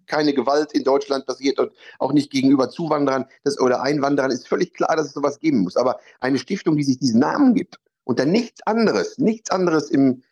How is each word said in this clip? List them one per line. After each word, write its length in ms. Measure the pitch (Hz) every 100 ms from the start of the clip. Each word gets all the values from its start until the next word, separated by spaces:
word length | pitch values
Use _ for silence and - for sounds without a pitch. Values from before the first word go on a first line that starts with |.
| -
keine 260 | 151 151
Gewalt 380 | 135 120 147 151
in 100 | 151
Deutschland 440 | 131 139 139 135 131
passiert 320 | 123 135 -
und 120 | 123 _ - -
auch 120 | 131
nicht 200 | 143 -
gegenüber 380 | 135 131 139 120
Zuwanderern, 560 | - 160 147 143 135 120 _
das, 160 | 143 139
oder 240 | 127 120
Einwanderern, 480 | 131 151 139 143 135
ist 160 | 127 -
völlig 260 | 185 180
klar, 220 | - 170 160
dass 100 | 143
es 60 |
sowas 260 | 151 139 -
geben 200 | 160 127
muss. 180 | 92 123
Aber 220 | 123 - - -
eine 200 | 127 135
Stiftung, 360 | - 196 175 151
die 80 |
sich 140 | 139 127
diesen 220 | 135 113
Namen 340 | 147 - 262
gibt 240 | 214 180 - _ _
und 160 | - 123
dann 120 | 135
nichts 340 | 214 233 - -
anderes, 540 | 220 208 107 - -
nichts 320 | 185 220 -
anderes 400 | 190 175 156 -
im 320 | 139 135 127 _